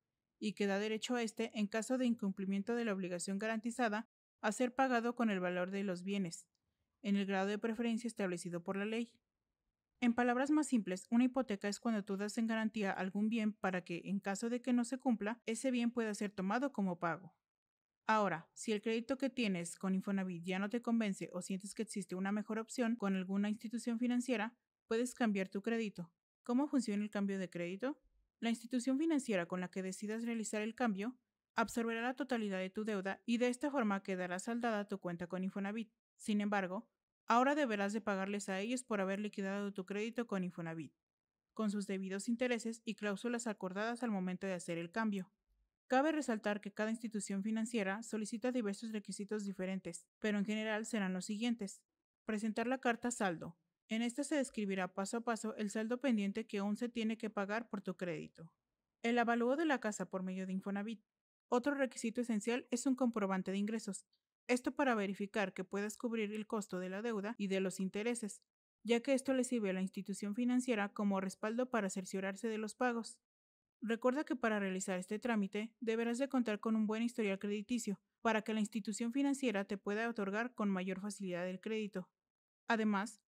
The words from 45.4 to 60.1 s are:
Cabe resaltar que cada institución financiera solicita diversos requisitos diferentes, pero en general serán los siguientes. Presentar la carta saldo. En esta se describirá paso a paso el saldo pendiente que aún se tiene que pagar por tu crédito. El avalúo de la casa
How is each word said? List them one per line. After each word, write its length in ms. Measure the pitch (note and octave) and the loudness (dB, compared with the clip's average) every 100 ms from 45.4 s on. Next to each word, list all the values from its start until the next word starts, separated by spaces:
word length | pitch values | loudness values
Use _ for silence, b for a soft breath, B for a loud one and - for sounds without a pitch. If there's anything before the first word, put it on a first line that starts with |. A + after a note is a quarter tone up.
| _ _ _ _ - | _ _ _ _ 2
Cabe 220 | B3+ D#4 | 4 6
resaltar 480 | D#4 B3+ A3 G#3+ G#3 | 2 0 0 0 -2
que 120 | G3+ | -4
cada 180 | - G#3+ | -2 -2
institución 520 | A#3 A3+ G#3 - G3 | -2 -4 -4 -2 -2
financiera 580 | G#3+ A3 A3 A#3 F#3+ G#3 | 0 0 0 0 0 -2
solicita 480 | - A3 G#3+ A3 B3+ | -4 -4 -4 -2 0
diversos 420 | B3 G3+ G3 A3+ | 0 0 -2 -4
requisitos 520 | G#3+ G3+ F#3+ G3+ G#3+ | -6 -6 -6 -4 -4
diferentes, 600 | G3 F#3+ F#3 F#3+ F3 - - _ | -4 -4 -4 -4 -6 -12 -14 _
pero 180 | G#3+ G#3 | 0 2
en 80 | |
general 400 | G3+ G#3+ A3 G#3+ | 0 0 0 -2
serán 280 | A3+ A3 F#3+ | -2 0 0
los 140 | F#3 G3+ | -2 -4
siguientes. 540 | G#3 A#3+ A#3 G3 - _ _ _ _ | -2 0 0 -4 -10 _ _ _ _
Presentar 420 | - G#3+ A3 G#3+ A#3 | -6 -2 -2 0 0
la 120 | C4 | 0
carta 340 | A#3+ A#3 B3 | 0 0 -2
saldo. 440 | - G3 E3 E3 - _ _ - | 0 0 -2 -6 -14 _ _ -4
En 140 | A3 | -2
esta 220 | A#3+ A#3+ | -2 -2
se 100 | C#4+ | 0
describirá 600 | D4+ B3+ A3 G3 F#3+ F#3 | 0 0 -2 -2 0 -2
paso 240 | - G3 A#3 | -2 -2 -2
a 20 | |
paso 340 | A#3+ G#3+ G#3+ | -2 -2 -4
el 160 | - G#3 | -4 -4
saldo 300 | A3 A3 B3 | -2 -2 0
pendiente 460 | C#4 A3 G3 A3 A3 | 2 4 2 -2 -4
que 120 | G3+ | -2
aún 180 | G3+ G#3 | 0 0
se 120 | A#3+ | -2
tiene 280 | A#3 A3 A3+ | -2 -2 -2
que 140 | G#3+ | -4
pagar 380 | G#3 G3 A3 A3+ | -2 -2 -2 -4
por 140 | G3+ | -6
tu 140 | - F3 | -6 -4
crédito. 560 | F3 D#3 D#3 - E3 _ _ _ _ _ | -4 -4 -8 -14 -20 _ _ _ _ _
El 120 | A#3 A#3+ | 0 2
avalúo 380 | A#3 A#3 A#3+ | 4 2 2
de 100 | C#4+ | 2
la 140 | D#4+ B3 | 2 2
casa 320 | G#3+ G3+ F3+ | 0 -4 -4